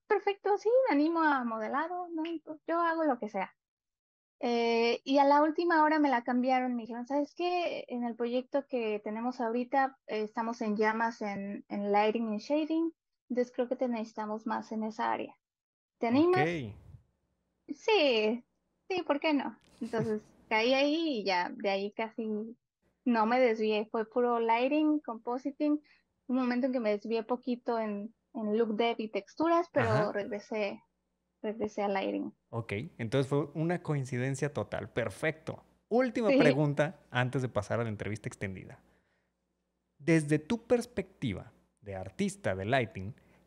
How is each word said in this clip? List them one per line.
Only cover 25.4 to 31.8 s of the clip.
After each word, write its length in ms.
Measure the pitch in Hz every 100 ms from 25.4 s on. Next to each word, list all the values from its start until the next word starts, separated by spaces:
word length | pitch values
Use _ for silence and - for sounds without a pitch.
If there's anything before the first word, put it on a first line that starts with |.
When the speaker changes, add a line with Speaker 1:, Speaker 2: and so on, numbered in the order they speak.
| 285 - 302 294 _ _ _ _ -
Speaker 1:
un 100 | 254
momento 300 | 247 247 262
en 60 |
que 80 | 254
me 100 | 214
desvié 320 | 208 214 226
poquito 560 | 226 247 254 240 - 233
en, 360 | 220 202 220 _ _
en 240 | 240 214 214
look 180 | 226 214
dev 200 | 233 233
y 100 | 220
texturas, 580 | 202 - - 320 339 339
pero 400 | 285 226 214 208
Speaker 2:
Ajá. 0 |
Speaker 1:
regresé, 680 | 208 196 202 - 220 202 226 _ _ _ _ _ _
regresé 400 | 214 220 214 -